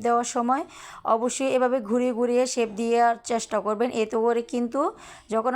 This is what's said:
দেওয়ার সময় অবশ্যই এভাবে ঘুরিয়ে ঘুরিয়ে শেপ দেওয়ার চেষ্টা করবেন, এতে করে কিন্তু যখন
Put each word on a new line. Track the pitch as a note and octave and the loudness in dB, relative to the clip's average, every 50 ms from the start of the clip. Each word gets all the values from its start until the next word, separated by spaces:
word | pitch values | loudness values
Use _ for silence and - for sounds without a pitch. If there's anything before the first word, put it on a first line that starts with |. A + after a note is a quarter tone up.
| A3 | 0
দেওয়ার | A#3 A#3 A#3+ A#3+ A#3+ - | 2 2 2 0 0 -2
সময় | B3+ A#3 A#3+ C4 C#4+ F4+ - - - - - - - - - A3 | -2 0 0 0 0 -2 -6 -12 -18 -20 -18 -18 -8 0 0 0
অবশ্যই | A3+ A#3 B3 A#3 - C4+ C4 - B3+ | 2 2 -2 -2 -2 0 0 2 2
এভাবে | B3+ B3 B3 C4+ G#3+ G3 | 2 2 2 0 0 0
ঘুরিয়ে | A3 B3 B3 B3+ A#3+ A3 | 0 2 2 0 0 0
ঘুরিয়ে | B3 A#3+ A#3+ A#3+ B3+ B3+ - | 0 2 2 2 0 0 0
শেপ | B3+ A#3 A3+ G#3 G3 | -2 -2 -2 -2 -4
দেওয়ার | A#3 A3+ A#3 A#3 A#3+ A#3 A#3 A#3 - - | -2 0 2 4 4 4 2 0 -2 -4
চেষ্টা | A#3 A3+ A3 - - G#3+ F#3+ | -4 -4 -2 -2 -4 -2 -2
করবেন, | G#3 G#3+ G3+ A#3+ B3 B3 A#3 | -2 0 0 0 -2 0 -2
এতে | A3 G#3+ B3 A3+ A3 | -2 -2 0 0 2
করে | A#3 A#3 A#3 A#3 A#3 - | 2 2 0 -2 -2 -2
কিন্তু | A#3+ A#3+ A#3 A#3 C4+ D4 F#4 A4 - - - - - - - G#3+ | -2 -2 0 0 0 0 0 -2 -6 -12 -20 -20 -20 -10 -2 -2
যখন | A3 A3 B3+ B3+ | 0 0 0 0